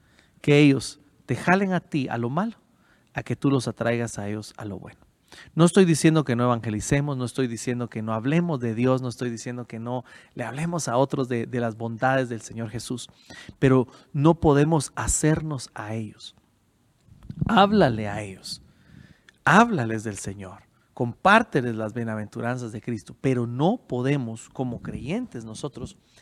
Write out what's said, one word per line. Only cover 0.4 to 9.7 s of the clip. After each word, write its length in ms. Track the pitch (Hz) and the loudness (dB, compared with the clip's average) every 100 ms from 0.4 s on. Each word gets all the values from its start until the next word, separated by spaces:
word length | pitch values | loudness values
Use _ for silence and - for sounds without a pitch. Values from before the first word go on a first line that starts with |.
que 180 | - 143 | 4 8
ellos 400 | 147 135 - - _ _ - | 8 6 0 -14 _ _ -6
te 80 | |
jalen 380 | 123 - 185 196 | -4 2 2 2
a 80 | 180 | -2
ti 280 | - 156 127 | -2 -4 -2
a 100 | 120 | -4
lo 120 | 120 | -4
malo, 260 | 147 226 - _ _ _ _ _ | -2 -4 -8 _ _ _ _ _
a 80 | - | -10
que 140 | - 120 | -6 -2
tú 140 | 143 | 0
los 180 | 135 117 | 0 -2
atraigas 500 | - 117 117 117 - | -4 -2 -2 -4 -6
a 100 | 101 | -8
ellos 260 | 107 107 - | -8 -10 -12
a 80 | |
lo 140 | 107 95 | -12 -12
bueno. 220 | - - _ _ _ - - - | -14 -20 _ _ _ -20 -8 2
No 80 | |
estoy 200 | 170 - | 4 6
diciendo 400 | 180 156 160 160 | 6 6 6 4
que 120 | 139 117 | 2 2
no 80 | |
evangelicemos, 720 | 123 120 113 104 - 143 147 131 | 2 0 -2 -4 0 0 0 -4
no 80 | |
estoy 240 | 120 - 127 | -6 -4 -4
diciendo 400 | 117 - 123 120 | -4 -4 -4 -4
que 120 | 117 | -6
no 140 | 110 | -4
hablemos 460 | 110 120 160 175 147 | -4 0 0 0 -2
de 160 | 120 110 | -2 0
Dios, 260 | 127 131 | 2 2
no 60 | 127 | -2
estoy 200 | 113 127 | -6 -6
diciendo 380 | 113 127 123 | -6 -10 -10
que 140 | 117 | -12